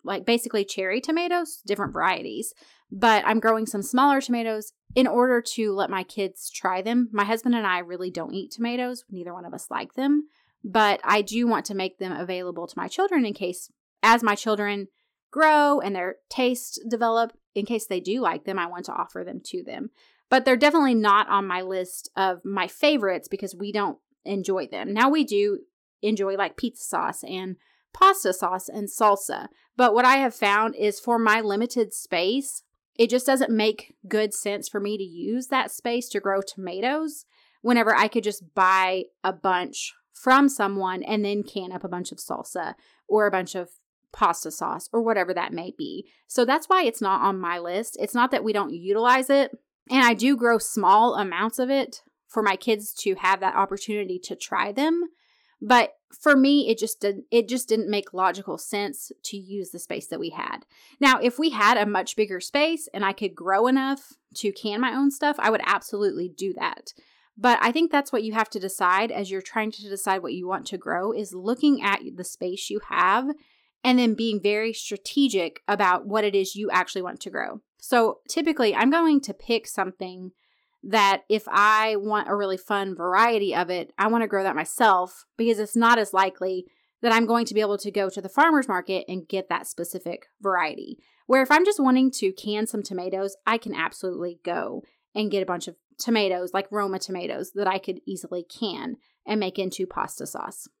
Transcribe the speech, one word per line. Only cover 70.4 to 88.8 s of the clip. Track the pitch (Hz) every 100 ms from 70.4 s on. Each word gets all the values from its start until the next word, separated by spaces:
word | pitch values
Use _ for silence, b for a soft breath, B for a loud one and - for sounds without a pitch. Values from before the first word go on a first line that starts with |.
| 180
want | 190 -
to | 190
grow, | 170 170 196
is | 214 208
looking | 185 190 254 294 277
at | 202 196 - 180
the |
space | 180 - 180 190 -
you | 208 -
have | 165 180 214 262 302 b b b _
and | 254 247
then | 240
being | 208 226 208
very | 208 208 226
strategic | 220 - 202 - - 269 202 170 - -
about | 202 190 180 208
what | 214
it | 208
is | 196 190 196
you | 208
actually | 180 180 190
want | 180 -
to | 190
grow. | - 50 208 _ _
So | - 247 220 - -
typically, | - 311 302 226
I'm | 175 233
going | 330 330 285
to | 277
pick | - - 233 -
something | - 185 185 185 185 185 _ _ _ _ _
that | 196 214 196 190 _
if | 214 -
I | - 208 214 220 214
want | 208 208 -
a | 202
really | 196 185
fun | - 202 196 170
variety | 175 190 233 226 202 156
of | 175
it, | 180 - -
I | 208
want | 233
to | 214
grow | 196
that | 190 156
myself | 160 - 226 185 180 - _ -
because | 233 214
it's | 208 226
not | 233 233
as | 202
likely | 190 190 185 185 185 180 b b _
that | 233
I'm | 226 226
going | 233 226
to |
be | 208
able | 208 202
to | 208
go | 202 196
to | 190
the | 185
farmer's | - 330 302 254
market | 185